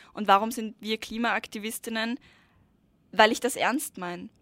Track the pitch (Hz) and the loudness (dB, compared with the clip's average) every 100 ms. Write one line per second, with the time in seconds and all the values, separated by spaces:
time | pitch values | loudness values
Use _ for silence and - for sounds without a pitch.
0 | - - 208 196 220 233 220 - 208 220 | -16 -4 6 6 6 -4 -8 -8 -6 -4
1 | - 220 233 208 - 220 214 - 233 226 | -4 -2 0 0 -4 -10 -8 -8 -6 -4
2 | 226 240 - - _ _ _ _ _ _ | -4 -6 -10 -20 _ _ _ _ _ _
3 | - 190 214 233 247 - 180 269 - - | -8 4 6 6 -2 0 0 0 -4 -8
4 | 175 175 202 _ | -10 -10 -14 _